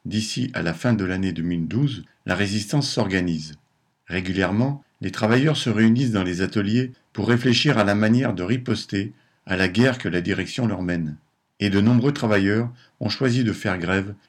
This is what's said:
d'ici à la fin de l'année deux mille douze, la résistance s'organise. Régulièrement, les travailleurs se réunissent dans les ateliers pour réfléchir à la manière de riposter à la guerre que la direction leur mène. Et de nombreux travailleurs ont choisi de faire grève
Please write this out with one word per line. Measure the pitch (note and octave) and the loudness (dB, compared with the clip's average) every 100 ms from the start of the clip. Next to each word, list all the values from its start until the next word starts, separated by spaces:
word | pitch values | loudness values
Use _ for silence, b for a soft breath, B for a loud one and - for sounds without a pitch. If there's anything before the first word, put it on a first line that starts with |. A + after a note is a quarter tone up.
d'ici | - G#2+ A2 C3 B2+ | -6 -4 -2 -4 -4
à | - | -4
la | E2+ | -4
fin | E2 B2 | -2 2
de | G#2+ | 2
l'année | F#2 F#2+ F#2+ | 0 0 -2
deux | F2 | -2
mille | E2+ F2 D#2+ | -2 -2 -2
douze, | G#2 C#3+ G#2 - b - | 0 -2 -4 -14 b -4
la | |
résistance | F2+ G2+ G#2 G2+ D3 C#3 | -2 0 -2 -2 -2 -2
s'organise. | - G2 F#2+ F2+ D#2+ D2+ D2+ _ _ _ _ - | -2 0 0 0 -2 -6 -18 _ _ _ _ -8
Régulièrement, | F2 F2+ F#2 F#2 G#2 C3 C#3+ _ - | -6 -4 -2 0 0 0 -2 _ -12
les | F#2 | -10
travailleurs | - A2 B2 D3+ D3+ | -2 2 2 2 0
se | B2 | 0
réunissent | G#2+ A2+ A#2+ C3 | 4 4 4 2
dans | G#2 | 0
les | F#2 F2 | -2 -2
ateliers | F#2+ A2 G2+ A#2 B2+ B B | -2 -2 0 0 -2 B B
pour | - A2+ | -4 2
réfléchir | A#2+ B2 A#2+ D3+ A2+ | 2 2 2 2 2
à | |
la | G2+ | 2
manière | G#2 G#2+ B2 C3+ | 4 4 4 2
de | F#2 | -2
riposter | F2+ B2+ B2 G#2 - G2+ A2 b b b - | -2 -2 -2 -6 -4 -6 -6 b b b -4
à | F#2 | 0
la | F#2+ | 2
guerre | F#2 C3+ B2 | 4 2 2
que | F#2 | -2
la | F2 | -2
direction | F2 F#2 F2+ - A2+ | -2 -2 -4 -2 -2
leur | F#2 | -2
mène. | F2+ F2 D#2 D2 _ _ _ - | -2 -4 -4 -8 _ _ _ -4
Et | G2+ | 0
de | G2 | 4
nombreux | G#2+ B2 C3+ | 4 4 2
travailleurs | C#3+ A2+ G#2 G2 A2 A#2+ B2 b b | 0 2 2 2 0 -2 -8 b b
ont | G#2+ | -6
choisi | - C3 A#2+ | -2 0 0
de | A2+ | 0
faire | F#2 G#2+ F#2 | -2 -4 -4
grève | F2 F#2+ G2 G2+ | 0 0 -2 -8